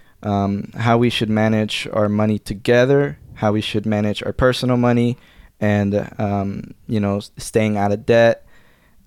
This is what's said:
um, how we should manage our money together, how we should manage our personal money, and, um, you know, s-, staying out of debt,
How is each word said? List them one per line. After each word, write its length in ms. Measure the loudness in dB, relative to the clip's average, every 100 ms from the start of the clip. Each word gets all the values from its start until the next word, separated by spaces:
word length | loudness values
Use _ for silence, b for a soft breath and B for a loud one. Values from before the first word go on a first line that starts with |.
| b b
um, 480 | -4 -2 -2 -4 -8 -4
how 200 | 0 2
we 120 | 2
should 200 | 0 -2
manage 580 | 2 2 2 -2 -6 -4
our 160 | -2 0
money 300 | 0 0 -2
together, 800 | -6 -6 2 4 4 2 0 -6 -18 -4
how 160 | 0
we 80 | 0
should 240 | -2 -4 -2
manage 380 | 0 -2 -4
our 80 | -6
personal 440 | 0 0 2 0 2
money, 400 | 2 2 0 -4 b b b _
and, 500 | 0 0 0 -2 -4 -6
um, 540 | -4 -2 -4 -8 -12 -18 -6
you 120 | -2
know, 160 | -2 -4
s-, 140 | -8 -16
staying 380 | -4 0 0 0
out 140 | -2
of 140 | -2 2
debt, 400 | 4 4 2 b b b b b b